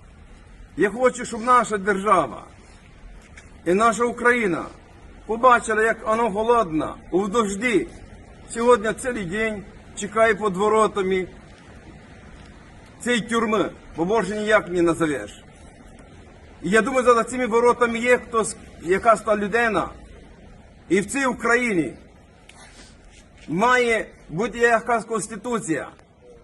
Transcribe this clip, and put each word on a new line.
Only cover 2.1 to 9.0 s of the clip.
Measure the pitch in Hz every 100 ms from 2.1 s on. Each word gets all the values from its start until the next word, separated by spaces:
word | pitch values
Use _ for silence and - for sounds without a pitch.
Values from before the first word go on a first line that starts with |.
| 185 131 90 - - - - - - - - - - - - -
і |
наша | 190 233 208
Україна | 240 240 240 247 208 151 95 - - - - - -
побачила, | 226 254 240 - 214
як | 226 220 -
воно | 220 233
голодна, | 196 226 240 190 156 117 - -
у | 175 202
дожді. | 233 208 196 247 190 123 - - - - - -
Сьогодні | 233 240 240 220
цілий | -